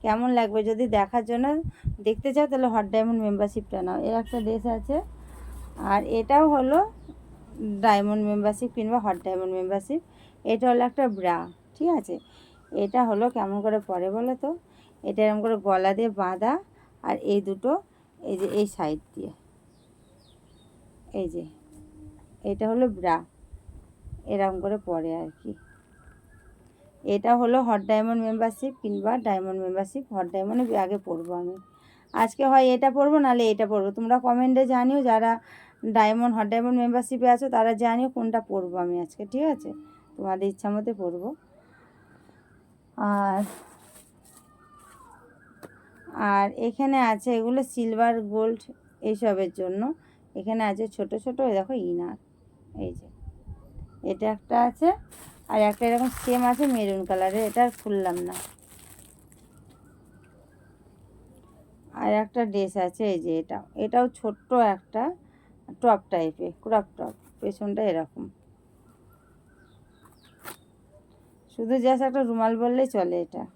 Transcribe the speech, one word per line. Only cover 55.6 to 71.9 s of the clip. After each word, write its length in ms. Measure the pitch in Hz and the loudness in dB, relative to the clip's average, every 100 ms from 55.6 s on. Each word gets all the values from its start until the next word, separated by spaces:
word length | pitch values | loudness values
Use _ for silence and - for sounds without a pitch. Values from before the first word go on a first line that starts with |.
| 208 | 2
একটা 140 | 208 233 | 2 0
এরকম 220 | 233 254 - | 2 0 -2
সেম 180 | - 247 247 | -2 2 2
আছে 120 | 247 285 247 | 2 2 2
মেরুন 260 | 202 190 185 | 0 -2 -2
কালারের, 340 | 185 190 202 220 | 0 0 0 -2
এটা 120 | 233 240 | 2 2
আর 60 | 233 | 2
খুললাম 360 | 214 202 185 175 175 | -4 -2 0 -2 -6
না। 80 | 180 - - - - - - - - - - - - - - - - - - - - - _ - - - - - - - - - - - - - - | -8 -14 -18 -20 -20 -20 -20 -20 -20 -20 -20 -20 -20 -20 -20 -20 -20 -20 -20 -20 -20 -20 _ -20 -20 -20 -20 -20 -20 -20 -20 -20 -20 -20 -20 -20 -6
আর 100 | 208 214 | 0 0
একটা 180 | 214 247 226 | -2 -4 -2
ড্রেস 220 | 196 190 196 180 | -2 -2 -2 -4
আছে 160 | 180 214 | -2 -2
এই 60 | 185 170 | -2 -2
যে 60 | 160 | -4
এটা, 180 | 160 202 - - | -4 -10 -10 -6
এটাও 220 | 214 247 247 - | 0 2 0 -2
ছোট্ট 300 | 220 208 _ 254 220 190 | -8 -8 _ 2 2 0
একটা 280 | _ 214 262 359 - _ _ - - - | _ -4 -4 -6 -16 _ _ -20 -20 0
টপ 200 | 240 202 - | 2 2 0
টাইপের, 380 | 180 160 156 180 170 | -2 -2 -4 -10 -10
ক্রপ 240 | - 220 196 - | -2 -2 -2 -10
টপ, 160 | - - - - | -12 -12 -20 -10
পেছনটা 400 | 208 196 208 202 214 | -8 -6 -6 -2 -2
এরকম। 320 | 165 160 - - - _ _ _ _ _ _ _ _ _ _ _ _ - _ _ _ - _ _ _ - - _ _ _ - _ _ _ _ _ | -2 -4 -10 -16 -16 _ _ _ _ _ _ _ _ _ _ _ _ -20 _ _ _ -20 _ _ _ -20 -20 _ _ _ -20 _ _ _ _ _
শুধু 200 | - 226 262 | -8 0 2
just 160 | 247 | 4